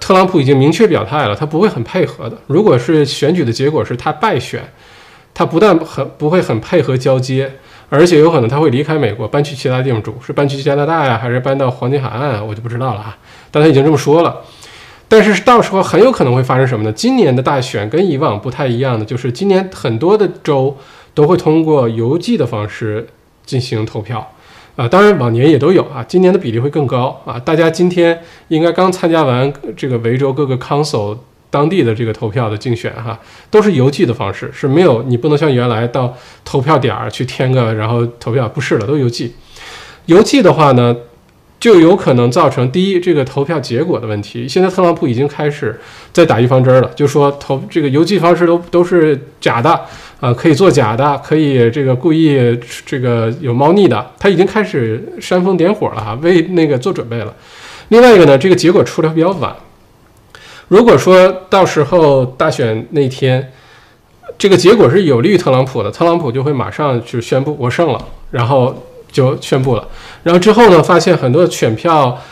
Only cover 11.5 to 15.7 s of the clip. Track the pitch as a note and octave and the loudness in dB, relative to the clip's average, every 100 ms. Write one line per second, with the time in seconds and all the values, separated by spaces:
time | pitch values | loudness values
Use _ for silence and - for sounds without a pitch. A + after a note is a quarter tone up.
11.5 | C3+ C3 - B2 A2 C3 A2+ C#3+ G#2+ G#2+ | -2 -2 -4 -4 -4 -4 -6 -6 -6 -8
12.5 | G#2 A2+ A#2+ C3 G2+ G#2+ - _ - - | -10 -10 -6 -6 -8 -12 -18 _ -20 -6
13.5 | D3+ D#3 C3+ C#3+ C#3+ - D#3+ D#3+ - - | 2 4 4 2 0 2 2 2 -4 -16
14.5 | - - - - - - A3 G3+ F#3 - | -20 -20 -20 -20 -14 2 4 4 2 4
15.5 | A#3+ - | 2 2